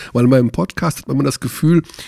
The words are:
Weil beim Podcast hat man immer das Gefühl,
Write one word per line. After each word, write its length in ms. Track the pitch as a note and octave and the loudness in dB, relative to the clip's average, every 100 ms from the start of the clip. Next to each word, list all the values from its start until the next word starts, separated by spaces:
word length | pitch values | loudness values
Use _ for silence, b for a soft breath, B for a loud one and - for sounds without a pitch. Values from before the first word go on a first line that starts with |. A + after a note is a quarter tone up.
| B | B
Weil 120 | - B2 | 0 4
beim 200 | C3 A#2+ | 4 2
Podcast 480 | - F3+ - E3+ - | -2 -4 -4 -4 -4
hat 80 | - | -4
man 80 | C3+ | -2
immer 60 | |
das 160 | C#3 - | -2 -4
Gefühl, 420 | A#2+ - D#3 E3+ B B | -8 -2 2 2 B B